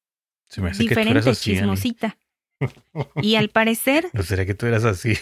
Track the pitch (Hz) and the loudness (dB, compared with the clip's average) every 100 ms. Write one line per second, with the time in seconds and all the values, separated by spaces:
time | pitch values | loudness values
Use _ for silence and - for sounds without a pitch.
0 | _ _ _ _ _ - 92 98 113 - | _ _ _ _ _ -6 -4 -2 0 2
1 | 220 247 117 110 214 - 202 98 98 233 | 2 2 2 0 0 0 2 0 -2 -4
2 | 220 - _ _ _ _ 131 - _ 160 | -8 -8 _ _ _ _ -8 -8 _ -10
3 | - - 208 220 208 220 220 226 - 285 | -8 -2 0 2 2 2 0 0 0 0
4 | 339 107 90 95 95 98 120 113 113 92 | 0 -4 -2 -2 -2 -2 0 2 2 0
5 | 120 107 | -2 -2